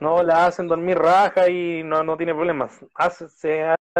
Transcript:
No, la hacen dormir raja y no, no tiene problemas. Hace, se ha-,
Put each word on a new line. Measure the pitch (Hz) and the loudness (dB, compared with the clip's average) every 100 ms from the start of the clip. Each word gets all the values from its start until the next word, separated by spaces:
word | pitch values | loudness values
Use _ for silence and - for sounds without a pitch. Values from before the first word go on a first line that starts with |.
No, | 151 170 | 0 0
la | 175 165 175 | 2 2 2
hacen | 175 170 | 0 -4
dormir | 165 175 175 | -2 0 2
raja | 160 185 202 190 180 | 4 4 4 2 2
y | 180 170 165 | 0 -4 -6
no, | 160 156 | -4 -2
no | 160 160 | -2 -4
tiene | 170 | -4
problemas. | 156 175 151 117 - - - | -2 -2 -2 -6 -10 -18 -4
Hace, | 175 175 165 | -4 -4 -18
se | _ 156 156 | _ -4 -2
ha-, | 160 160 _ | 0 -2 _